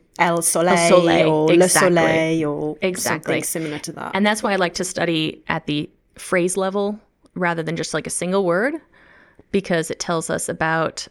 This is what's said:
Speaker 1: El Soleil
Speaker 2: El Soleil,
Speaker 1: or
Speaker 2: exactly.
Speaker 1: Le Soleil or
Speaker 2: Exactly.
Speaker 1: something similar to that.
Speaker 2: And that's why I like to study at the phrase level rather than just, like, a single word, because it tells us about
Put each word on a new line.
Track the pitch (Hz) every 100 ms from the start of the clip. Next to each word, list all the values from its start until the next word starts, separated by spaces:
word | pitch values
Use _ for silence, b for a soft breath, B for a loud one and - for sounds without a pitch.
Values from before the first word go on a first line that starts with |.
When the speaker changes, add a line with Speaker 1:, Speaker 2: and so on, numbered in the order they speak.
| _ -
Speaker 1:
El | 180 170
Soleil | 160 170 175 170
Speaker 2:
El | 170
Soleil, | 180 170 165 160
Speaker 1:
or | 156 156
Speaker 2:
exactly. | 170
Speaker 1:
Le | 185
Soleil | 170 151 175 160 160 160 165 151
or | 147 151 151
Speaker 2:
Exactly. | 190 180 - 117 -
Speaker 1:
something | 143
similar | 147 170 160 151
to | -
that. | - -
Speaker 2:
And | 196 208
that's | 214
why | 233
I | 196
like | 175
to | -
study | 180 - 170 165 160 - -
at | 165 -
the | 147 151 _ _ -
phrase | - 185 175 190
level | 190 196 202 214 _ _ _
rather | - 180 165
than | 160 165
just, | 151
like, | 160 151
a |
single | - 180 190
word, | 185 170 247 320 - b b b b b _
because | 202 185 170 160
it | -
tells | - 170 -
us | - -
about | - 160 160 160 - -